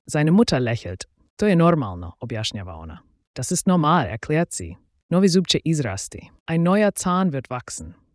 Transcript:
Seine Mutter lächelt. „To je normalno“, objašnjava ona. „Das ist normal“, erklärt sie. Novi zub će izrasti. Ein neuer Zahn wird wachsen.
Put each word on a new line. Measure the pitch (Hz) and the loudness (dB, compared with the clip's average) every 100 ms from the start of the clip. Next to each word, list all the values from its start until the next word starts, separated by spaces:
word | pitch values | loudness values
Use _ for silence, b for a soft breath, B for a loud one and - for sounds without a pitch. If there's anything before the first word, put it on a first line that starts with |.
| - | -4
Seine | 151 156 | 0 4
Mutter | 190 233 135 | 4 4 2
lächelt. | 120 117 98 92 - _ _ - | 0 -4 -6 -12 -14 _ _ -2
„To | 208 | 2
je | 170 | 4
normalno“, | 170 160 107 87 82 - | 4 2 -2 -8 -12 -12
objašnjava | 117 110 110 107 92 87 | -10 -6 -6 -8 -12 -14
ona. | 80 76 _ _ _ | -16 -18 _ _ _
„Das | - 123 | -10 -4
ist | 175 - | -2 2
normal“, | 180 151 170 110 | 2 4 2 0
erklärt | 110 - 156 175 | -6 -2 -2 -2
sie. | - 82 - _ _ - | -6 -12 -14 _ _ -2
Novi | 175 196 | 2 4
zub | 185 170 | 4 2
će | - 160 | 0 0
izrasti. | 156 117 98 - 98 - _ - | -2 -2 -6 -10 -14 -20 _ -4
Ein | 165 | 0
neuer | 170 202 202 - | 2 4 2 0
Zahn | 185 180 190 | 0 0 0
wird | 139 - | -2 -6
wachsen. | 123 - - 82 - _ | -10 -10 -14 -14 -18 _